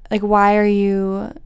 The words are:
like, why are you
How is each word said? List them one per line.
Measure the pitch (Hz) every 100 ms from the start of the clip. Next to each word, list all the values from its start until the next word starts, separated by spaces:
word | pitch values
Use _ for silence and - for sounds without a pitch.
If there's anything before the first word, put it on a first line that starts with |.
| -
like, | 214
why | 208 208 202 208
are | 208
you | 202 202 196 190 196 208 -